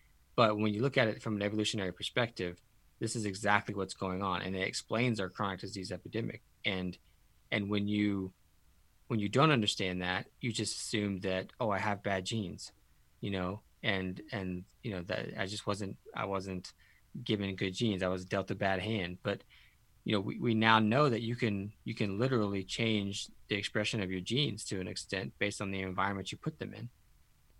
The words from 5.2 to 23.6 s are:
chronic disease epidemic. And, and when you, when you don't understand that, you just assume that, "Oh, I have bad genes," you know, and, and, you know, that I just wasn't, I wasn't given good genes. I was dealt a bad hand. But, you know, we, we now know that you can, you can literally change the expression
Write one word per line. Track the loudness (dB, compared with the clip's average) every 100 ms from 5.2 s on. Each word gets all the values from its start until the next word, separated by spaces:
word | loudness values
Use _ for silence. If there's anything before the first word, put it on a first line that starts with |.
| -2
chronic | -2 -2 -2
disease | -6 -8 -6
epidemic. | -8 -4 -4 -4 -6 -14 _ -2
And, | -2 -2 -6 -14 _ -20 _ -4
and | -2 2
when | 0 2
you, | 4 4 2 -2 -8 _ _ -20 -20 -20 _ -4
when | -2
you | 2
don't | 6 6
understand | 6 2 0 0 0
that, | 0 -2 -4 _
you | -4
just | -2 -2 -4
assume | -2 0 0 0
that, | 0 -2 -2 -2
"Oh, | 0
I | 2
have | 0 0
bad | 0 0 0
genes," | -2 -4 -8 -14 -18 -20 -20 _ -8
you | -2
know, | 0 -2 -4 -10 _ -2
and, | 0 -2 -6 -6
and, | -6 -4 -6 -8 _
you | -6
know, | -4
that | -4 -4 -4 -4
I | -4
just | -4 -2
wasn't, | -2 -4 -8 -10 -6
I | -4
wasn't | -4 -4 -6 -10 -18 -20 -20 _ -8
given | -2 0 0 -2
good | -2 0
genes. | 0 2
I | 0
was | 0 -2
dealt | -2 -2
a | 0
bad | 0 2
hand. | 0 -2 -2 -4
But, | -4 -4 -8 -20 -20 -20 _ -8 0
you |
know, | 0
we, | 0 0
we | 2 6
now | 8 8
know | 8 6 4
that | 2
you | -2 0
can, | 0 0 -4 -6
you | -6
can | -2 -2 0
literally | 2 2 2 -2
change | -2 0 2 2 0 -4 -8 -12 -4
the |
expression | -2